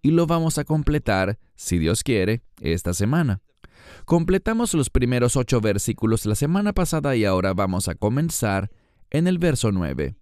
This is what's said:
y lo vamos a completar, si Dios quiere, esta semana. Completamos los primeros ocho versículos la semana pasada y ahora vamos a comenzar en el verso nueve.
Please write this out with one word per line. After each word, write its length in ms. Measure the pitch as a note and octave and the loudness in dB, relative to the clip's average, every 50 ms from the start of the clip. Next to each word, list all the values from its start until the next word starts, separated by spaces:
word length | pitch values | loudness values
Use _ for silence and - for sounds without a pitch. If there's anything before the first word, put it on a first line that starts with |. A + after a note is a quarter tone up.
y 120 | _ C3+ D#3+ | _ 4 4
lo 140 | E3+ E3+ | 4 2
vamos 300 | D#3 E3+ E3 E3 D#3+ - | 2 0 0 0 0 -2
a 80 | - D3 | -2 -2
completar, 720 | - D#3 D#3 D3 - D3+ D3+ - - G#2 F#2+ F#2+ F#2+ G#2 - - _ _ | -2 -2 0 0 2 0 0 0 0 0 0 0 0 -2 -6 -8 _ _
si 220 | - - - F2 F2 | -14 -6 -2 -2 0
Dios 240 | D#2 D#2+ E2 - - | 2 2 0 0 0
quiere, 400 | - A#2+ G#2 F#2 F#2+ A2+ A#2+ _ - _ - | -2 0 0 2 0 0 -2 _ -12 _ -8
esta 340 | - - E2 E2+ - F2 F2+ | -4 -2 -2 -2 -2 -4 -2
semana. 480 | F2+ G2 G#2+ C#3 E3 E3+ C3+ G2+ G2 _ _ _ _ _ - _ _ - - - - - | -2 0 0 0 0 0 0 -2 -4 _ _ _ _ _ -20 _ _ -20 -20 -20 -20 -2
Completamos 680 | - E3 E3+ E3 F3+ F#3 G3 - - A3+ A3+ A#3+ - - | 0 0 2 2 2 0 0 0 0 -2 0 -2 0 0
los 160 | E3 C3+ - | 0 0 2
primeros 480 | - C3 B2+ A#2+ B2+ B2 A#2+ B2 - | 2 2 2 2 2 2 2 2 2
ocho 240 | C#3 B2+ - - A#2+ | 0 0 2 0 0
versículos 640 | G#2 A2 G2+ G2+ - - A2 - - A2 A2 G#2+ - | 2 2 0 0 -2 -4 -4 0 0 0 0 0 0
la 120 | G#2 G#2+ | -2 -2
semana 360 | - - D3 E3+ G3 G3+ G#3 G3 | 0 0 0 0 0 0 0 0
pasada 440 | - F3+ D#3+ - D#3+ D3 C#3+ C3+ | 0 -2 0 -2 -2 0 0 0
y 80 | A#2+ G#2+ | 2 2
ahora 280 | G2+ F#2+ F#2 F#2 G2 F#2+ | 2 2 2 2 0 0
vamos 360 | F2+ G2+ F#2+ F#2 F2+ F#2+ - | 0 0 0 0 -2 -2 -4
a 80 | E2+ | -6
comenzar 720 | - - G#2+ A#2 C#3 D#3+ E3+ D#3+ - - G#2+ G2 G2 G2 G#2 - _ _ _ _ _ - _ | -2 -2 -2 0 0 -2 -2 -2 -2 -2 0 0 -2 -2 -6 -10 _ _ _ _ _ -20 _
en 160 | - D3 E3+ | -2 0 0
el 120 | F3+ F#3 F3 | 0 0 0
verso 340 | F3 F3 D3 B2 - A2+ G2+ | 0 0 0 2 0 0 0
nueve. 440 | F#2 F2 D2+ C2+ C2 C#2 C2+ - - | 0 -2 -2 -4 -4 -4 -6 -6 -10